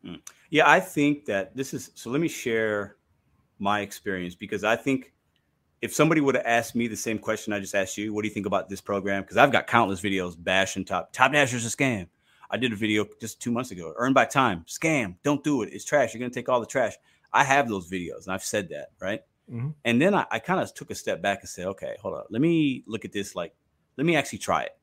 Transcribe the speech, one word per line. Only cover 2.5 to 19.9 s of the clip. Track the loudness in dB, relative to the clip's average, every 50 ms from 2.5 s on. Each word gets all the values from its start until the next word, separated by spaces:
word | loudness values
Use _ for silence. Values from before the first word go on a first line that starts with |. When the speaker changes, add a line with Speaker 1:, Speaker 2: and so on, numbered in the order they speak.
| 0 0 2 0 0 -2 -4 -6 -12 _ _ _ _ _ _ _ _ _ _ _ _ _
Speaker 1:
my | 0 0 0 0
experience, | -2 -6 -10 -10 _ -6 -4 -4 -4 -8 -8
because | _ -10 -8 -6 -2 2
I | 2 2
think | 2 2 0 0 0 -2 -10 _ _ _ _ _ _ _ _ _ _ _ _ _ _
if | -8 -6 2
somebody | 2 4 4 6 4
would | 4 4 2
have | 2 2
asked | 2 2 2 2 0 -2
me | 0 0
the | 0 0
same | 0 -2 -4 -4 -4
question | -2 -4 -4 -4 -4 -4
I | -4 -4
just | -4 -2 0
asked | 0 0 0 -4
you, | -6 -6 -4 -4
"What | -2
do | -4 -2
you | -4
think | -4 -2
about | 0 0 -2 -2 -4
this | -10 -12
program?" | -4 -2 -2 -2 0 0 -2 -2 -4
'Cause | 0 6
I've | 6 6 8
got | 6 2 0
countless | 4 4 4 4 4 0 -2
videos | -2 -2 0 0 -2 -4 -6 -6
bashing | -2 2 2 2 2 2 -2 -6 -4
Top, | -2 -4 -4 -4 -6
Top | 2 4 4 4 6
Dasher's | 4 2 2 0 -4 -4
a | -4 -2
scam. | 0 0 0 0 -2 -6 -10 _ _ _ _ _ _ -12 _
I | -4
did | -2 -2 -2
a | -2
video | 0 0 2 2 2 0 -2 -6 _
just | -12 -12 -12 _
two | -4 -4
months | -4 -4 -4 -8
ago, | -10 -12 -12 -12 -6
"Earn | -2 0 2 4
by | 4 4
time, | 4 2 2 2 2 0 -2 -8
scam, | -12 -10 -4 -2 0 0 0 -2 -4 -8 _ _
don't | 0 0 0 0
do | 0 0 0
it, | -2 -4 -8
it's | -12 -6
trash, | 0 2 2 2 2 -2
you're | -6
gonna | -8 -6 -6
take | -6 -2
all | 0 0 0
the | 0
trash." | 0 0 0 0 0 -2 -8 _ _ _ _ _ _ 0
I | 2 4
have | 4 4 4 4
those | 2 -2 -4 -4 -6
videos, | -8 -6 -6 -8 -10 -12 -8
and | -6 -6
I've | -6 -4
said | -2 -2 -2 -2 -4
that, | -8 -12 -12 -14 _ _
right? | -6 -6 -6 -6 _ _ _ _ _ -14
Speaker 2:
Mm-hmm. | -10 -8 -8 -8 -8 _ _
Speaker 1:
And | 2